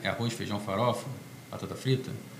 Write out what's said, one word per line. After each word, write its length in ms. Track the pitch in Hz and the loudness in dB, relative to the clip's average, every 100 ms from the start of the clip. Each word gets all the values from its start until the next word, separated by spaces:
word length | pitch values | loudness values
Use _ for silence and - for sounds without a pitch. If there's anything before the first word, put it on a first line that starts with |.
É 60 | - | 0
arroz, 240 | - 117 | 2 2
feijão, 260 | - 104 104 | 0 0 -2
farofa, 460 | 101 98 123 117 - 127 - - - | 0 4 4 4 0 -8 -10 -14 -10
batata 240 | 92 95 | -6 -6
frita. 360 | 92 131 127 - 107 - - | -2 2 2 2 -6 -8 -12